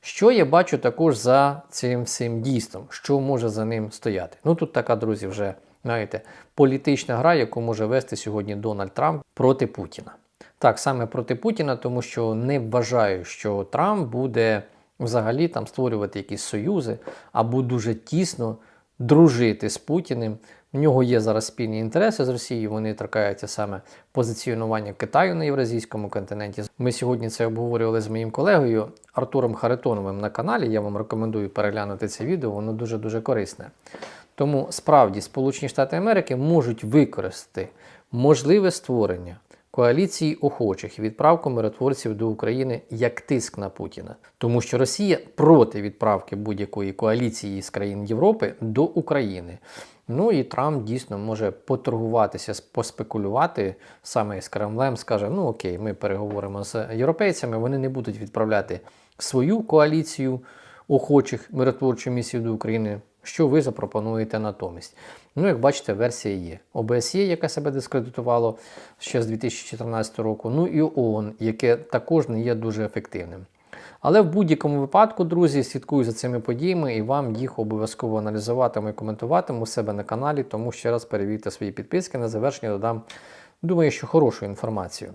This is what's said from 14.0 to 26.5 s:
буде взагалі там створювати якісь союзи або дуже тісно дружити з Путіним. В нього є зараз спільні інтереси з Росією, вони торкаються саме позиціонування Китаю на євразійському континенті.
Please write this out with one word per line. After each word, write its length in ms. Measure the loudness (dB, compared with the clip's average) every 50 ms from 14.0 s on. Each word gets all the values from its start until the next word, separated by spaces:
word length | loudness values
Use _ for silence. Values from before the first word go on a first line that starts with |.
| -2 -4
буде 520 | -4 -4 -4 -2 2 2 2 4 2 0 -2 -8 _ _ _ _ _ _
взагалі 480 | -4 0 0 2 2 2 0 2 0
там 200 | 0 0 -4 -8
створювати 520 | -6 -4 -2 -2 0 0 -2 -4 -4 -6 -8
якісь 220 | -8 -8 -8 -8
союзи 560 | -8 -6 -4 -4 -2 0 -2 -2 -2 -4 -6 -8 -10 -16 -18 -18 -20 -6
або 300 | _ 0 0 2 2 0
дуже 340 | 0 0 -2 0 0 -2 -4
тісно 640 | -4 _ -2 0 0 0 0 -2 -4 -4 -6 -6 -8 _ _ _ _ _ _ _ _
дружити 680 | 2 6 8 10 10 8 8 6 4 4 2 2 -2 -4
з 80 | -4
Путіним. 600 | -6 -4 -2 -2 -2 -2 -2 -4 -4 -4 -4 -6 -8 -12 -20 -20 -20 _ _ -2
В 60 | 2
нього 240 | 4 6 6 6 6
є 160 | 6 4 4
зараз 260 | 4 4 2 2 0
спільні 340 | -2 -6 -6 -4 -4 -2 -4
інтереси 460 | -4 -2 0 2 2 2 2 0 0
з 40 | 0
Росією, 420 | 0 -4 -4 -4 -4 -4 -2 -2
вони 220 | -4 -2 -2 -4 -4
торкаються 540 | -4 -8 -4 0 0 0 0 0 -4 -8
саме 340 | -10 -6 -6 -4 -4 -6 -10 -12 -16 -20 -20 _ _
позиціонування 840 | _ 0 0 0 -2 -4 -4 -4 -2 -2 -2 -2 -2 -2 -4 -6 -8
Китаю 420 | _ -8 0 2 2 4 4 2
на 100 | -2 -2
євразійському 640 | 0 0 0 0 0 -2 -4 -6 -6 -8 -8 -8 -6
континенті. 540 | -6 -6 -6 -6 -8 -8 -8 -8